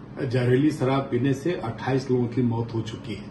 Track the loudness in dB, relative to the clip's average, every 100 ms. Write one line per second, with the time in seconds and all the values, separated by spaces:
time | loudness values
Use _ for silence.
0 | -14 -6 -2 0 4 4 4 2 2 0
1 | 0 0 2 2 0 -2 -4 -4 -2 0
2 | 2 0 2 0 0 0 -2 -4 -4 -8
3 | -8 -10 -10